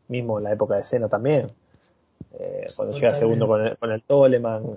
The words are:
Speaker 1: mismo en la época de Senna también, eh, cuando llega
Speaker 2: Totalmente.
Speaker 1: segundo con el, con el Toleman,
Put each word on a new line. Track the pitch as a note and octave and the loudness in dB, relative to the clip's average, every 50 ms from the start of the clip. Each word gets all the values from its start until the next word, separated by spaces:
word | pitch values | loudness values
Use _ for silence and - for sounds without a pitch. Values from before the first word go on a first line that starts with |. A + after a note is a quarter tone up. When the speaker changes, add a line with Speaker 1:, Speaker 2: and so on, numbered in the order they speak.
| _ - | _ -8
Speaker 1:
mismo | B2 B2 A#2+ A2+ G#2+ G#2 | -8 -6 -4 -4 -4 -4
en | G#2 | -2
la | G#2 | -4
época | A2 G#2+ G#2+ - G#2 | -2 -2 0 0 0
de | G2+ - | -2 0
Senna | - C3 A#2+ A2+ G#2 | -2 -2 -2 0 -2
también, | - G#2 A#2 C#3+ D3+ C3+ - - - _ _ _ _ _ _ _ _ _ _ _ _ - - - - - | -2 -2 0 0 0 0 0 -4 -8 _ _ _ _ _ _ _ _ _ _ _ _ -20 -20 -20 -14 -12
eh, | F#2 F#2+ F#2+ G2 F#2+ - - | -10 -10 -8 -10 -10 -10 -8
cuando | - G#2+ G#2 G#2 | -6 -6 -6 -2
llega | - A#2+ A#2 | 0 2 2
Speaker 2:
Totalmente. | A2 A2 | 2 4
Speaker 1:
segundo | A2+ A2+ A2+ A2+ A2+ G#2+ | 2 2 2 2 2 2
con | A2 G#2+ A2 | 2 2 0
el, | A2+ - | -2 -4
con | - A#2 A2+ | -4 -4 -4
el | A2 A2 | -4 -4
Toleman, | - - C#3+ C#3+ C3+ C3 B2+ A#2+ A#2+ A2+ A2 A2 A2 A2+ G#2 | 0 2 4 6 6 6 6 2 0 -2 -4 -4 -6 -8 -10